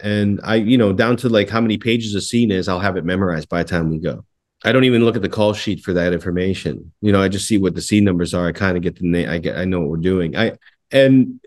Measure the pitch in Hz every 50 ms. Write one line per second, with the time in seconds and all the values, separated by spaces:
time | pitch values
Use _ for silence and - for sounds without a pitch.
0 | - 104 104 104 104 101 101 - - 101 110 113 104 110 131 123 110 101 95 95
1 | 113 117 123 120 - 120 113 104 101 101 110 117 117 110 104 104 - 117 117 120
2 | 113 107 101 95 - - 120 117 120 107 95 92 87 95 92 90 98 98 92 92
3 | 78 87 92 95 98 90 82 78 76 - 87 87 82 - 92 85 80 80 80 80
4 | 87 78 64 - - _ _ _ _ _ _ _ - 110 120 131 131 127 123 117
5 | 117 117 110 113 98 87 - 110 104 107 101 - - 107 92 78 - - 87 87
6 | 87 90 90 82 - 92 87 90 92 98 92 - - 82 65 - 85 82 - -
7 | 107 104 101 98 98 95 98 98 - - 113 98 98 90 82 85 82 - 107 104
8 | 101 98 90 85 87 85 - 90 87 87 90 - 101 95 90 90 87 90 85 -
9 | 90 87 85 87 - - 82 85 80 78 - 82 92 92 92 87 80 71 82 82
10 | 82 92 95 92 85 80 - 90 113 107 - - _ _ _ _ _ - - 135
11 | 135 135 135 131 123 127 - - _